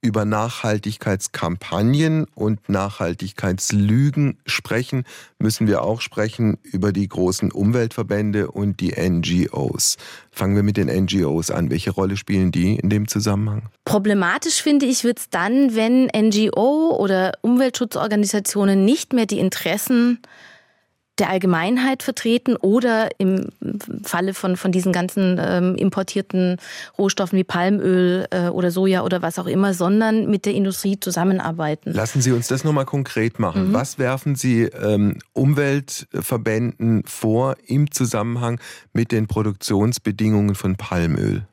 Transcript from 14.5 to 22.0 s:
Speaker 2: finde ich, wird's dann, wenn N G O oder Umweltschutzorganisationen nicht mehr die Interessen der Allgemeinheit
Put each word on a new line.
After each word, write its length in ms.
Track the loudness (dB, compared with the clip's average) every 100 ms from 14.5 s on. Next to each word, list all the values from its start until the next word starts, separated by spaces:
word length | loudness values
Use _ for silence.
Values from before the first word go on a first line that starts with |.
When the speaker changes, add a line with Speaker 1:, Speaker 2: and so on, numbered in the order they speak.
| -2
Speaker 2:
finde 240 | 2 2 2
ich, 160 | 2
wird's 280 | 0 -2 -4
dann, 440 | -2 0 4 2
wenn 340 | 2 4 4 4
N 200 | 4 2
G 220 | 4 2
O 400 | 2 2 4 2 2
oder 360 | 2 2 0 0
Umweltschutzorganisationen 1400 | 2 4 2 0 -4 -2 -2 0 2 0 -2 0 2 4
nicht 280 | 4 2 0
mehr 140 | 0 0
die 140 | 0
Interessen 800 | -2 -2 -4 -4 0 2 2 0 -6 -20 -20 -20 _ _ _ _ _ -4
der 100 | 0
Allgemeinheit 720 | 0 2 0 2 0 0 -2